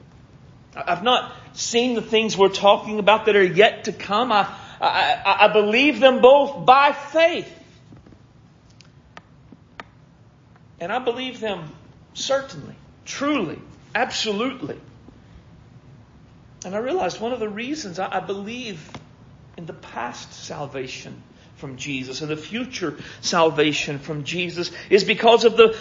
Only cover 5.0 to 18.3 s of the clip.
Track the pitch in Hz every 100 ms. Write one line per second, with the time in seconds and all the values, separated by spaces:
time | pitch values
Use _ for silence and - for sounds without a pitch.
5 | 147 147 196 196 214 214 208 233 294 220
6 | 262 240 247 285 269 180 160 262 294 285
7 | - 320 330 277 - - - - - -
8 | - - _ _ _ _ _ - - _
9 | _ - - _ _ - _ - - _
10 | _ _ _ _ _ _ _ - 170 247
11 | 254 240 254 - 214 180 151 - - -
12 | - - - 269 269 156 110 101 - -
13 | - - 285 277 160 - - - - 214
14 | 240 - 220 202 262 254 135 - - -
15 | - - - - - - - - - -
16 | - - - - - - 180 202 247 370
17 | 180 - 226 247 214 202 247 302 202 175
18 | 190 190 170